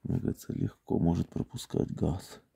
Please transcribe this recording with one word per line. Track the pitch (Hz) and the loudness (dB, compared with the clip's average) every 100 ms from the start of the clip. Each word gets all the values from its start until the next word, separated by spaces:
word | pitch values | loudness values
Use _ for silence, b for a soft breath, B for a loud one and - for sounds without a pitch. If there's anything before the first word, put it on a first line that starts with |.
Мне | - - | 0 0
кажется, | - - - | 0 -4 -6
легко | - - - - - | -2 -2 -4 -2 2
может | 85 87 - | 4 4 0
пропускать | - - 123 - - - | -4 -6 -8 -2 0 0
газ. | - 78 92 - - _ | 0 0 0 -6 -20 _